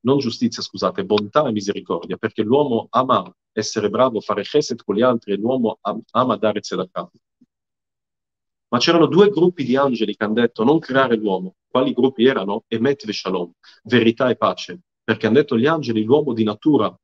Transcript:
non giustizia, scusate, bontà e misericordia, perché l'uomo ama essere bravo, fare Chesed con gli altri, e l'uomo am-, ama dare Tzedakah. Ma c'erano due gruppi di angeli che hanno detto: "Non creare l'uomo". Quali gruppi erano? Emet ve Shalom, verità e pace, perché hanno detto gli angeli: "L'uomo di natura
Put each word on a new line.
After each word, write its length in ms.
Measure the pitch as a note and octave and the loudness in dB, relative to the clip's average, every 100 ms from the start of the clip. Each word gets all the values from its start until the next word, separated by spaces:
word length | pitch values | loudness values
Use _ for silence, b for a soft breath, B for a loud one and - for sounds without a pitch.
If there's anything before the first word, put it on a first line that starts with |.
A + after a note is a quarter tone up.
| A#2 | 2
non 100 | C#3 | 0
giustizia, 460 | A#2+ - A2+ - | 0 -2 -4 -4
scusate, 420 | - F#2+ F#2+ F2+ | -12 -4 -4 -4
bontà 420 | G2 G#2 G#2 D3 D3 | 0 0 2 0 0
e 40 | |
misericordia, 640 | G#2+ G2 G2 - E2+ F2 F2+ | -2 -4 -6 -6 -8 -6 -8
perché 240 | A2+ - | -6 -4
l'uomo 460 | G#2 C3+ C#3+ A2+ - | 0 2 2 -2 -2
ama 420 | A#2+ C3 A2+ F2+ _ _ | -2 2 0 -2 _ _
essere 380 | - G#2+ A2 G#2 | -8 -6 -4 -2
bravo, 300 | A2 B2+ G#2+ | 2 0 0
fare 200 | - G2+ | -4 -6
Chesed 400 | G2 D3+ D3 A#2+ | 0 -2 -2 -8
con 120 | - | -4
gli 80 | G2+ | 0
altri, 300 | B2+ A#2 - | 2 0 -4
e 20 | |
l'uomo 420 | G2 A2+ C3 A2 F#2 | -4 -2 -2 -2 -4
am-, 200 | G2+ - - | -8 -8 -4
ama 220 | A2+ B2+ | -2 0
dare 260 | G#2+ G#2+ G#2 | 0 -2 -2
Tzedakah. 500 | - F#2 F2+ F2 E2+ _ _ _ _ _ _ _ _ _ _ _ _ _ _ _ _ | -6 -8 -6 -10 -12 _ _ _ _ _ _ _ _ _ _ _ _ _ _ _ _
Ma 60 | A#2+ | -2
c'erano 300 | - E3+ D3 | 2 4 4
due 220 | D#3+ G3+ | 6 4
gruppi 340 | D#3+ F3+ F3+ | 4 0 0
di 120 | B2 | -2
angeli 400 | C3 C#3+ A#2 G#2 | 0 0 0 -4
che 80 | G#2 | -2
hanno 120 | G#2 | -2
detto: 280 | A2 A#2 - | 0 0 2
"Non 160 | A2+ D#3+ | 2 2
creare 360 | - C3 C3 | 0 0 0
l'uomo". 400 | A2+ G#2+ F#2 F#2 _ _ | 0 -2 -4 -6 _ _
Quali 260 | B2+ C#3+ | -2 0
gruppi 320 | A#2+ C3 A#2+ | 2 0 4
erano? 380 | B2 C3 G2 G#2+ _ | 2 2 -4 -6 _
Emet 380 | A2+ B2+ C#3 | -2 0 -2
ve 80 | G#2+ | -6
Shalom, 380 | G2 F#2+ F#2 F2 _ b b | -6 -4 -4 -6 _ b b
verità 460 | G#2+ B2 A2+ A2+ B2+ | 0 4 4 2 0
e 60 | |
pace, 440 | A2+ G#2 F2+ - F2+ _ _ | 2 0 -2 -12 -16 _ _
perché 220 | - A2 | -4 -2
hanno 100 | A2 | 2
detto 220 | B2 C#3+ A#2 | 2 2 0
gli 80 | |
angeli: 380 | C3+ E3 A#2+ G#2+ | 0 0 -2 -2
"L'uomo 300 | A2 D3 D3 | 2 2 2
di 100 | A2+ | -2
natura 520 | G#2+ G#2 D#3 C3+ G2 - | -2 0 2 2 0 -6